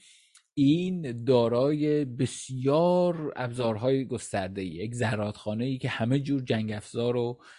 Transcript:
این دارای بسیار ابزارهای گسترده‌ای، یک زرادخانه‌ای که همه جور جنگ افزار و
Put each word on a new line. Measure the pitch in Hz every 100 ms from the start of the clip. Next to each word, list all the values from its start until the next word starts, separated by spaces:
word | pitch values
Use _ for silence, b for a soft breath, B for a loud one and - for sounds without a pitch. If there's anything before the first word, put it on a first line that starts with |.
| B B B B B
این | - 139 165 185 180 143 117
دارای | 117 123 117 120 139 151 151 151
بسیار | 139 120 127 - - 127 131 151 175 180 175 165 151 -
ابزارهای | 123 120 117 107 127 135
گسترده‌ای، | 120 120 - 101 92 98 95
یک | 80 110
زرادخانه‌ای | 120 113 107 104 - 107 107 131 131
که | 120
همه | - 117 139
جور | 139 139
جنگ | 123 117 110
افزار | 107 - 117 120 123
و | 120 123 B